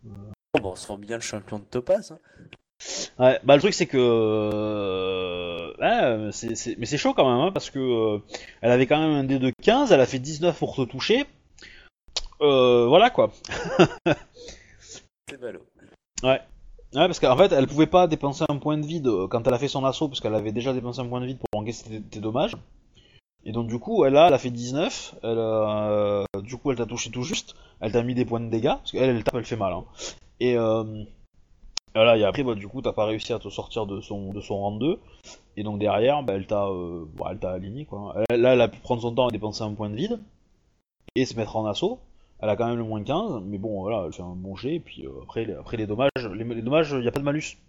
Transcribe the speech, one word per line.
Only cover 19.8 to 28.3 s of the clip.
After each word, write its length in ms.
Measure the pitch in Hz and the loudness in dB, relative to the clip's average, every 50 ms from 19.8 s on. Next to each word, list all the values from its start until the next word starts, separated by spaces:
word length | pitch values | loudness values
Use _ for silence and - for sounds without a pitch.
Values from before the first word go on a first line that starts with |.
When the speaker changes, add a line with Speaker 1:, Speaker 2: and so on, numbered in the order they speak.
| 131 | 0
Speaker 1:
assaut, 240 | 135 127 - 160 147 | 0 0 0 -4 -4
parce 120 | 131 - | -4 -4
qu'elle 140 | - 113 107 | -4 -2 -2
avait 160 | 107 101 107 | -2 -2 -2
déjà 200 | 107 123 117 135 | -4 -4 -2 -2
dépensé 280 | 131 127 117 123 120 131 | -4 -4 -4 -6 -8 -8
un 80 | 127 120 | -8 -6
point 120 | 120 123 | -6 -6
de 60 | 127 | -6
vie 100 | 127 131 | -6 -8
pour 120 | 127 - 123 - 107 | -8 -8 -6 -6 -6
encaisser 300 | 107 110 117 - - 113 | -6 -6 -8 -10 -12 -12
tes, 120 | 110 110 | -12 -12
tes 180 | 101 107 - 110 | -12 -12 -12 -6
dommages. 360 | 101 110 110 127 160 226 - 113 - _ _ _ _ _ _ _ _ _ _ - _ _ _ _ _ | -6 -4 -2 0 -2 -2 -4 -10 -18 _ _ _ _ _ _ _ _ _ _ -20 _ _ _ _ _
Et 80 | - | -8
donc 160 | 110 117 117 117 | -6 -6 -6 -4
du 120 | 113 120 | -6 -8
coup, 260 | 113 - 226 214 156 | -6 -4 2 4 4
elle 100 | 135 135 | 6 8
a, 120 | 143 160 175 | 8 8 8
elle 60 | 143 | 6
a 40 | 127 | 4
fait 140 | - 127 | 0 -4
dix-neuf, 640 | 120 117 120 123 127 143 170 254 - - - - - - - | -6 -6 -8 -6 -4 -4 -4 -4 -4 -8 -14 -14 -18 -10 -6
elle 160 | 110 117 117 | -4 -2 -2
a, 500 | 113 110 110 110 107 107 107 107 107 107 | 0 0 0 0 0 0 0 -2 -2 0
euh, 340 | 104 104 104 101 104 101 98 - - 101 | 0 0 0 0 0 -2 -2 -4 -6 -10
du 160 | 98 113 131 117 | -10 -10 -14 -8
coup 140 | _ 143 | _ -4
elle 60 | 131 113 | -2 -2
t'a 80 | 120 | -4
touché 240 | 107 117 117 - 120 | -6 -6 -8 -8 -8
tout 140 | 113 123 123 | -6 -6 -6
juste, 320 | 156 202 - - - - - - - _ _ | -4 -6 -6 -8 -10 -20 -20 -20 -20 _ _
elle 120 | - 110 | -8 0
t'a 120 | 104 120 117 | 0 0 0
mis 100 | 123 127 | 0 0
des 100 | 120 127 | 0 0
points 160 | 113 | 0